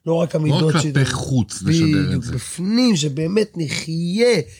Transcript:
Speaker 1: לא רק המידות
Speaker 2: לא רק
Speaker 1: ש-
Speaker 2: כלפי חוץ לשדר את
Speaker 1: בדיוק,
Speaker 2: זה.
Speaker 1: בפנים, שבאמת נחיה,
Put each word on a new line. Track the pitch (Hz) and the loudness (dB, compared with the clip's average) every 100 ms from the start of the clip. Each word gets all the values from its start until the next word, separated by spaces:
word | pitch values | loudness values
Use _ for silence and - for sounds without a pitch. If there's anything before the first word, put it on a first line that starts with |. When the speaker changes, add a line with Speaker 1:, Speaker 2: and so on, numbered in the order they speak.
| 160 | -2
Speaker 1:
לא | |
רק | 165 170 | 0 0
המידות | 160 156 156 | 0 0 2
Speaker 2:
לא | 160 | 2
רק | 156 | 2
Speaker 1:
ש- | |
Speaker 2:
כלפי | 156 143 | 0 0
חוץ | 135 - - 131 104 - | 0 -2 -2 0 -2 -2
לשדר | - 165 160 147 | 0 2 4 2
את | 139 | 0
Speaker 1:
בדיוק, | 131 | -2
Speaker 2:
זה. | 120 | -4
Speaker 1:
בפנים, | 123 - - 185 226 247 185 | -8 -8 -6 -2 2 2 2
שבאמת | 151 139 160 202 208 170 | 0 -4 -2 0 -2 -4
נחיה, | 151 160 - 165 170 196 240 214 135 | -6 -6 -6 -4 -2 2 2 2 -2